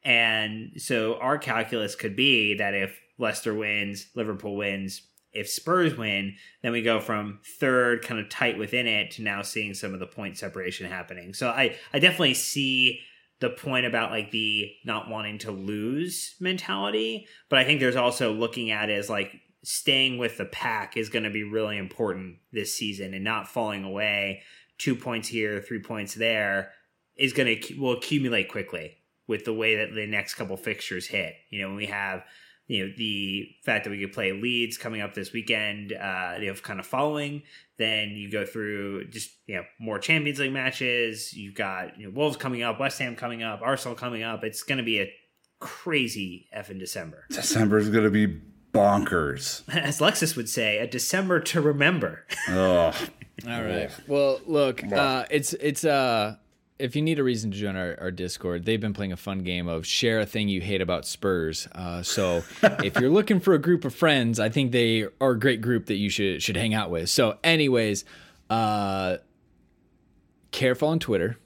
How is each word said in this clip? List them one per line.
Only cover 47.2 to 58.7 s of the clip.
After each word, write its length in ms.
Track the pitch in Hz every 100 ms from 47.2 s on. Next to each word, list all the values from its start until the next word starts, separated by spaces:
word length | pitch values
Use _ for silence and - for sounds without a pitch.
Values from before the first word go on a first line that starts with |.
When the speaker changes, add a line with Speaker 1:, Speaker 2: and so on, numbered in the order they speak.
| -
Speaker 2:
December 480 | - - 104 107 107
is 100 | 107
gonna 200 | 110 107
be 300 | 104 104 78 - - _
bonkers. 880 | 110 101 101 - 87 73 67 - - -
Speaker 1:
<laughs> 60 | 170
As 240 | 143 147
Lexus 360 | 160 - 160 135
would 100 | 113
say, 280 | - 110 107
a 100 | 117
December 520 | 123 - 185 190 175
to 180 | - 170
remember. 640 | 151 143 143 180 95 - - -
<laughs> 120 | -
Speaker 2:
Ugh. 460 | 92 95 90 82 - - - - - 120
Speaker 3:
All 160 | 117
right. 220 | 110 107 104
Speaker 2:
Ugh. 60 | - -
Speaker 3:
Well, 340 | 143 139 131 -
look, 380 | 151 135 123
Speaker 2:
Ugh. 100 | -
Speaker 3:
uh, 320 | 180 139 131 120
it's, 220 | 151 143
it's, 320 | 170 143 143 160
uh, 500 | 143 127 113 104 110 _ _ _ _
if 180 | 135 147
you 60 |
need 180 | 156 156
a 40 |
reason 280 | 131 117 107
to 60 | 98
join 180 | 104 95
our, 220 | 90 -
our 120 | 92
Discord, 540 | 90 90 - 92 87
they've 140 | 87